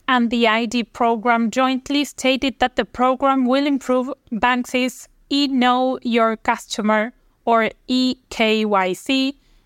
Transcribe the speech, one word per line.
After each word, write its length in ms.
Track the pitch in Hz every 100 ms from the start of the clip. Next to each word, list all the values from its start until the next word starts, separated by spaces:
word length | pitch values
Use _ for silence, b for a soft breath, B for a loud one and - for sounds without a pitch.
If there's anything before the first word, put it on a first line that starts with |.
| -
and 220 | 254 233
the 180 | 240 226
I 180 | 220 233
D 160 | 240
program 720 | 214 - 233 233 240 233 233
jointly 520 | 254 262 262 - 285
stated 540 | 285 - 262 262 269 -
that 160 | 247
the 100 | -
program 640 | 208 - 254 254 277 269 247
will 200 | 269 294
improve 460 | 277 - 254 254 - -
banks' 760 | 214 247 247 240 254 254 - - _ -
e-Know 720 | 285 285 262 247 247 254 254
Your 340 | 240 233 226 220
Customer, 760 | - 233 - - 214 214 226 _ _ _
or 260 | - 226 220 - -
E 300 | 254 254 - -
K 340 | - 220 220
Y 280 | 214 196 185
C, 440 | 180 - 269 269 - _ _